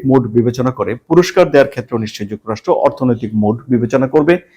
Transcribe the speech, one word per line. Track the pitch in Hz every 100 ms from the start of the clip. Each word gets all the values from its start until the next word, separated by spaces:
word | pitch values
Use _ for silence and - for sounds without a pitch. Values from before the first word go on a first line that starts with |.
| 135
মোড | 131 117
বিবেচনা | 117 117 120 127
করে, | 123 98
পুরস্কার | 120 - 165 180 - 180
দেওয়ার | 143 135
ক্ষেত্রেও | - 117 120
নিশ্চয়ই | 107 - 104
যুক্তরাষ্ট্র | 107 107 107 - 170 143
অর্থনৈতিক | 139 127 117 110
মোড | 110 104 113 -
বিবেচনা | 123 110 135 131
করবে, | 156 151 180 -